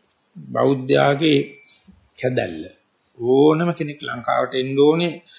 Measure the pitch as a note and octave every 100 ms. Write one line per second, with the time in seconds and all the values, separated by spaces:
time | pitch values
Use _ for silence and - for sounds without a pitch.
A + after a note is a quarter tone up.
0 | _ _ _ F#3+ C#3 A#2+ B2+ C3+ C3 C#3+
1 | C#3 C#3+ D#3+ C#3 - - - - _ _
2 | _ - B2 B2 G#2 D#2+ F2+ - _ _
3 | _ - A#2+ C3+ D3+ D#3+ E3+ E3 D3+ C#3+
4 | B2 A#2+ A#2+ B2+ B2+ C3 C3 C#3 D3 E3
5 | F3 D#3+ -